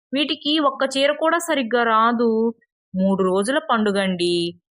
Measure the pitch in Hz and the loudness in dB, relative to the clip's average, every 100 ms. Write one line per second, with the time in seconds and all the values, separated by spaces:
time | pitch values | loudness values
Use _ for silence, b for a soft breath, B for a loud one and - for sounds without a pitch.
0 | _ 262 294 311 294 302 285 285 269 269 | _ -4 -4 -4 -2 0 0 0 -2 0
1 | 277 294 320 339 330 294 233 240 233 220 | 0 0 0 0 0 -2 0 0 2 2
2 | 226 233 240 220 226 226 _ _ _ 185 | 2 2 0 2 0 -4 _ _ _ -2
3 | 190 196 185 185 202 285 311 233 214 196 | 0 2 2 0 0 -2 0 0 0 0
4 | 190 180 175 175 170 175 _ | -2 0 0 0 -2 -8 _